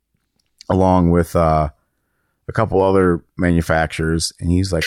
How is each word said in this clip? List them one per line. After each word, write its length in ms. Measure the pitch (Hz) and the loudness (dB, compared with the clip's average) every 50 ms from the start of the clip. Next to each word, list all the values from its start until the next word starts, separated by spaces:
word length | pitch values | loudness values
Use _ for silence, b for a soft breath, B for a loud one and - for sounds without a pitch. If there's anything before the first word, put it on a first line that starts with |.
| _ _ _ _ _ _ _ _ _ _ _ _ - - | _ _ _ _ _ _ _ _ _ _ _ _ -6 -4
along 420 | 92 92 92 92 92 92 87 85 | 0 0 2 2 4 4 2 2
with, 260 | 85 87 85 - - | 2 2 0 0 0
uh, 320 | 87 85 80 78 78 76 73 - _ _ _ _ _ _ _ _ _ _ _ _ _ _ - | 0 0 2 2 0 -2 -4 -6 _ _ _ _ _ _ _ _ _ _ _ _ _ _ -8
a 40 | |
couple 300 | - - 110 95 90 95 | -4 -4 -4 0 0 0
other 420 | 95 95 95 98 92 90 85 80 - _ _ - | 2 2 2 2 2 2 0 0 -4 _ _ -4
manufacturers. 920 | 92 87 87 85 80 - 80 78 80 78 - - 80 80 80 82 - - - _ | -2 0 0 0 0 0 0 -2 -2 -2 -4 -6 -4 -2 -2 -2 -4 -6 -8 _
And 100 | - 87 | -4 -2
he's 220 | 87 90 95 95 | 0 0 0 -2
like, 120 | 95 80 78 | -4 -4 -4